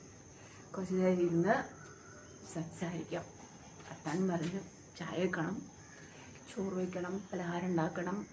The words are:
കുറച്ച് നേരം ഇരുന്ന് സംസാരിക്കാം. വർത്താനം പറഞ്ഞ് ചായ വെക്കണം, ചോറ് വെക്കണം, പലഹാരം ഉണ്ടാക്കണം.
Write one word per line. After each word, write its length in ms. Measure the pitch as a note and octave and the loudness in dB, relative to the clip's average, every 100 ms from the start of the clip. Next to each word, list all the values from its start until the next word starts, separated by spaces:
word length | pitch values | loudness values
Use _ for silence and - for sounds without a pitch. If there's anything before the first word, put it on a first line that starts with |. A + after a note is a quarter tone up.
| - - - - - - - - | -14 -14 -16 -16 -16 -14 -8 -4
കുറച്ച് 160 | F#3 | 2
നേരം 280 | F#3 F#3 F3+ | 6 8 8
ഇരുന്ന് 320 | F3 E3+ F#3 C4 - - - - - - - - - | 8 6 8 6 2 -8 -14 -14 -14 -14 -14 -14 -6
സംസാരിക്കാം. 680 | E3 E3 - E3+ F3 - E3+ - - - - - - - | -4 -4 -2 -2 -2 -2 -4 -4 -12 -14 -16 -16 -14 -12
വർത്താനം 380 | D3+ D#3 E3 F#3+ | -6 0 4 4
പറഞ്ഞ് 300 | F3 E3 F#3+ F#3 - - - | 4 2 0 -4 -12 -14 -8
ചായ 220 | E3 D#3 | -2 2
വെക്കണം, 400 | F#3 F3+ E3 G3 - - - - - - - - - - | 2 2 0 0 -6 -14 -16 -14 -14 -14 -14 -14 -8 -2
ചോറ് 180 | F#3+ | 0
വെക്കണം, 480 | F#3 F3+ F3+ F3 F#3+ - | 2 0 0 -2 -2 -2
പലഹാരം 320 | F#3 E3+ F3 F#3 | -4 0 0 2
ഉണ്ടാക്കണം. 600 | E3+ D#3+ F3+ F3 G3+ G#3 | 4 4 2 -2 -2 -4